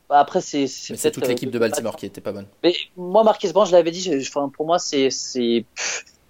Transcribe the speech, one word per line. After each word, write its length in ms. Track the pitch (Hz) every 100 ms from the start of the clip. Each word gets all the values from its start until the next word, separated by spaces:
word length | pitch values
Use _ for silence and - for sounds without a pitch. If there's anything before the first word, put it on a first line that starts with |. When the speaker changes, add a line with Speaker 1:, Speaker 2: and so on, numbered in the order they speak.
| -
Speaker 1:
Bah, 100 | 143
après, 200 | 143 185
c'est, 260 | - 147 135
c'est 280 | - -
Speaker 2:
Mais 20 | 113
c'est 60 |
Speaker 1:
peut-être, 120 | 151
Speaker 2:
toute 100 | 151
Speaker 1:
euh, 40 | 127
Speaker 2:
l'équipe 220 | 123 131
de 80 | 120
Baltimore 380 | 113 107 113 -
qui 100 | 101
était 160 | -
pas 100 | 107
bonne. 140 | 101 98 _
Speaker 1:
Mais 120 | 170 180 - 180
moi, 280 | 180 202
Marquise 280 | 220 - 190
Brown, 140 | 165 202
je 60 |
l'avais 180 | 175 170
dit, 100 | 170
je, 280 | 185 147 127
enfin, 200 | 143 143
pour 160 | -
moi, 140 | 156 175
c'est, 320 | - 143 135
c'est, 560 | 127 - 127 120 117 - -
pff, 280 | - - - _